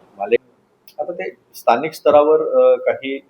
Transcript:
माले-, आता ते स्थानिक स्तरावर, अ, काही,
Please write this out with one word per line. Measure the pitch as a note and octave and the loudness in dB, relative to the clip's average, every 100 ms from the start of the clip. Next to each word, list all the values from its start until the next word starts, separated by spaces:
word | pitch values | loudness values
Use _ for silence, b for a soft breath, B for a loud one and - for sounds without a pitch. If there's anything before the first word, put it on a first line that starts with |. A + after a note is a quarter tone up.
| _ G2 | _ -12
माले-, | G2+ A#2 _ _ _ _ _ - | -4 -4 _ _ _ _ _ -12
आता | D3+ | -10
ते | F3+ F#3 - _ - | -10 -12 -14 _ -8
स्थानिक | - A#2+ D#3 | 0 0 0
स्तरावर, | - D#3 D3 D3+ D#3 | -4 2 2 4 2
अ, | D#3 B2+ B2+ B2+ | 0 2 2 2
काही, | C3 C3+ C3 C3+ - | -2 -6 -6 -10 -10